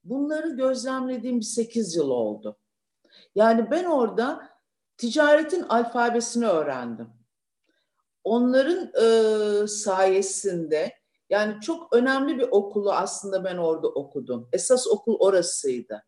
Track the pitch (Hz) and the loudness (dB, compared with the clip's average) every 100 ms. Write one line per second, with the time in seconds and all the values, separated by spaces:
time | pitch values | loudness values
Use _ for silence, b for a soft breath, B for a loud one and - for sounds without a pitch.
0 | 170 269 294 302 320 254 262 247 247 262 | -6 -4 -2 -2 -4 -2 -2 -2 -4 -6
1 | 254 254 240 247 214 - 226 233 196 165 | -6 -6 -4 -4 -4 -4 -4 -4 -2 -2
2 | 139 123 107 104 107 - _ _ _ _ | 0 0 -2 -6 -12 -14 _ _ _ _
3 | b b b 196 220 226 220 311 359 294 | b b b 2 4 4 0 -2 0 0
4 | 226 185 247 320 - _ _ _ _ _ | 0 -2 -4 -6 -14 _ _ _ _ _
5 | 240 294 294 302 311 359 - 226 240 247 | -4 2 6 4 4 -4 0 0 0 0
6 | 240 233 226 233 226 165 147 131 120 113 | 0 0 -2 -2 2 2 0 -4 -8 -10
7 | 117 _ _ _ _ _ _ _ _ _ | -14 _ _ _ _ _ _ _ _ _
8 | _ _ 185 233 247 262 269 370 233 - | _ _ 0 2 4 4 2 -2 -2 2
9 | 226 226 220 214 208 208 208 208 - 185 | 4 6 4 2 0 0 -2 -4 -2 2
10 | 190 190 196 - 196 175 160 151 190 - | 4 4 0 -4 -4 -4 -2 -2 -2 -8
11 | _ _ _ 202 214 214 - 330 - 240 | _ _ _ 0 0 -4 -8 -8 2 2
12 | 254 269 277 262 247 202 202 208 202 180 | 4 2 0 -2 2 2 2 -2 0 0
13 | 190 - 202 185 185 180 170 160 160 139 | -2 -6 -4 -4 -4 -2 -2 0 -2 -4
14 | 139 143 120 120 - 185 - 165 - 202 | -8 -10 -6 -8 -4 -4 2 0 2 -2
15 | - 220 190 190 170 - 139 123 110 107 | 0 2 4 4 2 -2 -4 -4 -8 -14